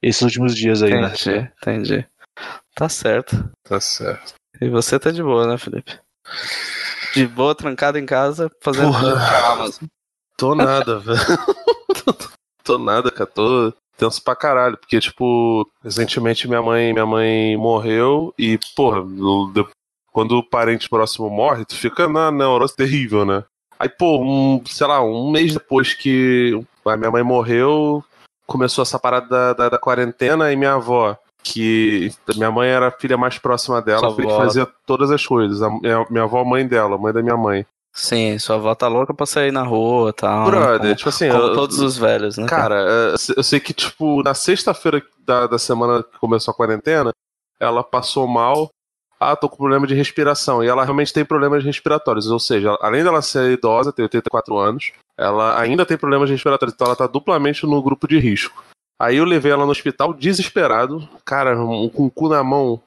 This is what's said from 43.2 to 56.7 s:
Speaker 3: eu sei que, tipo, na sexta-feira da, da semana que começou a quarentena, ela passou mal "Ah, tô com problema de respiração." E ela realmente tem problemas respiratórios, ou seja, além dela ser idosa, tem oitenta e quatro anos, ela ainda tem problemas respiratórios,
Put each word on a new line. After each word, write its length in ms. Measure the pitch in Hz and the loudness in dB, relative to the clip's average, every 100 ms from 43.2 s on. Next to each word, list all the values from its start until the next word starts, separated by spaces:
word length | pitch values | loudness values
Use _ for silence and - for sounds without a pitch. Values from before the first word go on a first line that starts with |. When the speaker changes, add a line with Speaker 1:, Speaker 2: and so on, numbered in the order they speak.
| - - | -2 -2
Speaker 3:
eu 60 | |
sei 180 | - 143 | 0 0
que, 140 | - | -2
tipo, 480 | - - - 156 143 | -6 -6 -2 -2 0
na 100 | 139 | 0
sexta-feira 720 | 135 - 185 - - 165 151 - _ - | -2 0 0 0 -2 0 -2 -4 _ 0
da, 200 | 123 120 | 0 2
da 120 | 117 | -2
semana 440 | - 120 120 120 | -2 0 2 0
que 160 | 113 - | -2 -6
começou 340 | 113 113 - | 0 0 0
a 20 | - | -2
quarentena, 540 | 113 107 151 160 120 - _ _ _ _ | 0 0 0 0 0 -4 _ _ _ _
ela 220 | 113 117 | -2 0
passou 420 | 120 127 - - 127 | 0 -2 -2 -2 0
mal 440 | 120 117 143 156 _ _ _ _ _ 139 | 2 2 0 -2 _ _ _ _ _ -2
"Ah, 60 | 147 | 0
tô 120 | 147 | -2
com 80 | - | -2
problema 300 | 139 135 139 | 0 2 2
de 80 | |
respiração." 680 | 135 139 - 147 143 - 123 | 0 0 0 0 0 0 2
E 40 | 117 | 2
ela 140 | 127 | 2
realmente 280 | 131 139 147 | 2 0 0
tem 120 | - | 0
problemas 380 | 147 156 139 147 | 0 2 2 2
respiratórios, 640 | 139 143 - 151 - 110 107 | 0 -4 -2 0 0 -2 0
ou 80 | 117 | -2
seja, 360 | - 117 104 104 | 0 0 2 0
além 220 | 107 123 | 0 0
dela 180 | 175 160 | 2 0
ser 300 | 143 139 127 | 0 0 0
idosa, 400 | 127 117 113 143 | 2 2 2 0
tem 100 | 143 | -2
oitenta 240 | 110 117 - | -2 -2 -2
e 20 | |
quatro 280 | 113 - 104 | -4 -2 -2
anos, 340 | 101 120 - - _ - | 0 -2 -8 -12 _ -4
ela 420 | 95 104 110 117 | -2 0 0 0
ainda 260 | 117 143 180 | 0 0 0
tem 100 | 160 | 0
problemas 320 | 143 139 139 | 0 2 2
respiratórios, 440 | 135 147 139 135 | 0 0 0 -2